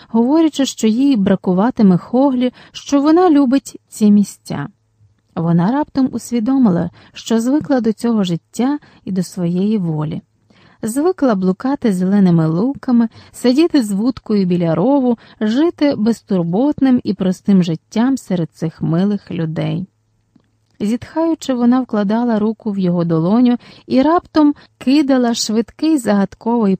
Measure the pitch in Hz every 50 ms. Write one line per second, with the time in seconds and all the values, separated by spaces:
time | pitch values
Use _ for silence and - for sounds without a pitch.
0 | - - - 226 233 247 294 330 330 311 - - 269 247 - - - 220 214 240
1 | 269 285 277 208 190 196 196 - - 202 180 180 202 247 - - 226 190 180 170
2 | - - - 247 269 285 254 247 247 247 - - - - - - - - 277 285
3 | 277 302 320 349 370 370 302 285 285 240 262 277 - - - - _ _ - -
4 | 214 208 208 208 202 - - - _ - 160 147 143 - _ _ _ _ _ _
5 | _ _ _ _ _ _ - - 165 170 170 175 170 196 254 285 302 - - 277
6 | 262 254 - 233 - - 240 240 214 247 269 269 254 214 175 170 175 175 - -
7 | - - - - - - 226 226 226 247 269 302 - - 285 254 220 226 214 -
8 | - 233 233 214 196 180 170 165 - _ - - 233 269 285 302 - - _ _
9 | _ - 185 185 175 - - 190 175 170 175 180 190 208 220 214 180 165 156 151
10 | 151 156 165 - - _ _ _ _ _ _ _ _ _ _ _ - 226 220 277
11 | 302 359 370 - 294 254 220 190 185 185 185 - - 254 277 - - 233 196 180
12 | 185 185 202 208 190 180 170 165 160 160 160 170 208 262 277 - - - 247 233
13 | 233 226 - - - - - - - 247 254 269 330 349 - 294 233 208 202 190
14 | 220 262 - - - - 214 208 196 180 180 175 175 170 160 165 175 254 285 285
15 | 254 247 240 - - - - - 226 214 226 262 311 349 - - 302 285 277 -
16 | 214 233 226 - - - 202 185 170 170 165 196 262 294 294 - 269 262 254 247
17 | - - 202 - 196 185 185 - _ - 202 185 175 175 160 156 _ _ - 214
18 | 233 262 269 247 - - 185 175 160 156 _ - - 160 - - - 151 160 170
19 | 190 208 208 196 - - - 175 165 160 156 160 156 156 156 165 185 - _ _
20 | _ _ _ _ _ _ _ _ _ _ _ _ _ _ _ - 208 202 233 240
21 | - - - 320 330 330 330 - - - 262 240 240 240 247 262 254 - - 208
22 | 208 196 214 233 240 240 226 208 208 220 220 - - 220 202 196 185 175 175 175
23 | 170 170 165 160 160 175 208 240 254 240 247 - - - - - _ - 226 254
24 | 262 302 330 359 - _ - 311 302 294 294 - - _ _ - - 247 269 302
25 | 311 269 277 262 247 233 214 - - - 208 226 233 - - - - 311 320 285
26 | 233 208 208 202 196 - - - - 226 233 240 220 196 190 -